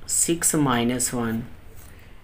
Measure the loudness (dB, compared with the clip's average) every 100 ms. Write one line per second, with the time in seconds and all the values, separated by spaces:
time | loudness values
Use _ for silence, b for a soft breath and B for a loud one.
0 | -2 2 2 2 2 4 4 4 2 2
1 | 0 -2 -2 -2 -4 -12 -16 -16 B B
2 | B B